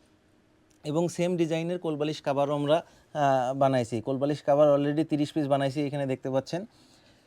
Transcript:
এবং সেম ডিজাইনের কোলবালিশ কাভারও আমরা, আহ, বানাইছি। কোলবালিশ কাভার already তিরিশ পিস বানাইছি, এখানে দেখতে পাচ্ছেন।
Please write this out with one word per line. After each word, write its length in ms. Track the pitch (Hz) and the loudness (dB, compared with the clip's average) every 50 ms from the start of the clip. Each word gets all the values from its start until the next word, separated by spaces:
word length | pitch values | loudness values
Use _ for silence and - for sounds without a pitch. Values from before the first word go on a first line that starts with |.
| _ _ _ _ _ _ _ _ _ _ _ _ _ _ _ _ _ | _ _ _ _ _ _ _ _ _ _ _ _ _ _ _ _ _
এবং 240 | 151 143 160 175 170 | -4 -2 0 0 0
সেম 280 | - - 175 175 180 | 0 -2 -2 0 0
ডিজাইনের 420 | 170 170 156 160 160 165 170 175 175 | 0 0 0 0 -2 -2 -4 -6 -4
কোলবালিশ 440 | 180 170 156 143 151 151 151 - - | -4 -4 -4 -2 -2 -4 -4 -4 -4
কাভারও 320 | 151 135 135 143 139 147 | -2 0 0 0 0 0
আমরা, 220 | 147 143 143 156 | -2 0 2 2
আহ, 760 | 170 - - - - _ _ _ 156 143 139 135 131 123 123 135 | 0 0 -4 -16 -20 _ _ _ 0 2 2 4 2 0 -2 0
বানাইছি। 460 | 139 139 135 135 131 120 - 123 113 | 2 2 4 4 2 0 0 -4 -6
কোলবালিশ 420 | 107 - 139 127 139 143 151 143 - | -4 -4 -2 -2 0 -2 -2 -2 0
কাভার 380 | - 143 143 151 147 143 143 | 2 4 6 6 6 6 4
already 240 | 143 147 147 151 156 | 2 0 0 -2 -2
তিরিশ 280 | 156 156 143 147 143 - | -2 0 -2 -2 -2 -2
পিস 140 | 160 147 | -4 0
বানাইছি, 400 | 135 139 135 139 139 127 151 147 | 0 0 0 0 -2 -2 -2 -4
এখানে 200 | 139 139 143 139 | -4 -4 -4 -2
দেখতে 240 | 131 131 127 - 135 | -4 -4 -4 -4 -2
পাচ্ছেন। 360 | 131 135 131 - - 170 208 - _ _ _ _ _ _ _ _ _ _ _ | -2 -2 -2 -2 -8 -8 -8 -10 _ _ _ _ _ _ _ _ _ _ _